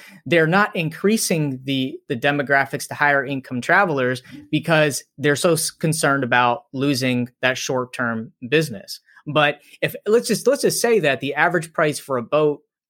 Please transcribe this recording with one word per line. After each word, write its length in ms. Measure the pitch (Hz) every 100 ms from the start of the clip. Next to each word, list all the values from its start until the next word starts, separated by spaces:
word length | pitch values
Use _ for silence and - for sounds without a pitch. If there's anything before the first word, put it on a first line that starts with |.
| - - 139
they're 220 | 165 160
not 280 | 190 196 196
increasing 840 | 156 160 196 220 - 170 147 131 131
the, 340 | 135 131 - -
the 80 | 131
demographics 720 | 143 147 139 139 135 143 -
to 80 | 127
higher 280 | 147 143
income 380 | 131 135 - 123
travelers 640 | 120 180 190 139 127 127 - - -
because 540 | 151 160 156 151 - - -
they're 160 | 143 143
so 180 | 180
s-, 160 | 160 -
concerned 540 | - 165 156 151 139
about 420 | 123 123 123 120 _
losing 560 | 131 139 131 127 123 120 -
that 180 | 127 127
short-term 720 | - 131 123 - 120 113 113 _ 120
business. 520 | 151 151 104 - - _ - -
But 320 | 147 147 147 _ -
if, 100 | 123 - 208
let's 200 | 233 -
just, 200 | 185 240
let's 160 | 277
just 180 | 208 -
say 180 | 240 220
that 180 | 151 131
the 160 | 135 139
average 380 | 170 170 160
price 260 | - 156 -
for 180 | - 127
a 60 |
boat 400 | 113 147 151 143 _ _ _